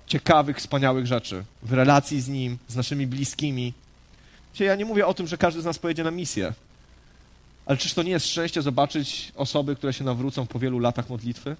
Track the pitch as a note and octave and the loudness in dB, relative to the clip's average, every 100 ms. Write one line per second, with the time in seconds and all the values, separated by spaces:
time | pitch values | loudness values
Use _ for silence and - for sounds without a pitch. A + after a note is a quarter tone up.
0 | - C#3+ - D#3 C#3+ C3+ - C#3 C3+ C3 | -4 0 6 6 4 -2 -2 2 4 2
1 | B2 B2 - F#2 G#2 - A2+ C3 C3+ C#3+ | 2 -2 -2 -8 -10 -12 0 4 8 8
2 | - D3 B2 C#3 B2+ A#2+ - A#2+ A#2+ C#3+ | 6 -2 -2 -4 -4 -6 -6 -4 -2 -2
3 | C3 C3 C3+ - D3+ B2+ B2 - - - | -2 -2 -4 -2 -2 -2 -4 -8 -16 -20
4 | - - - - - - G3 G3 A3 G#3 | -20 -20 -20 -20 -12 0 2 2 2 2
5 | F3+ F#3+ E3 F3 F3 D#3+ E3+ D#3+ E3+ E3 | 4 2 -4 0 0 2 -4 -4 -2 -2
6 | E3 F3 D#3 G#2+ F#2 A2+ - - - - | -2 -2 -4 -2 -4 -6 -14 -20 -20 -20
7 | - - - - - - - C3+ - - | -20 -20 -20 -20 -20 -8 -2 -2 0 -2
8 | E3+ F3 - E3+ E3 E3 C#3+ C3 C#3+ D#3 | 0 0 -2 -2 -2 -2 0 2 2 0
9 | C#3 - - - C3+ D3+ C#3+ C3+ C#3 - | -4 -6 -10 -6 -2 0 -2 -2 -4 -2
10 | C3 A#2+ C3+ C3+ B2 A#2+ C3 B2 A#2+ A#2+ | -2 -2 -4 -4 -6 -4 -2 0 0 0
11 | A#2 A#2 A#2 - C#3 D#3+ | -6 -8 -8 -8 -10 -12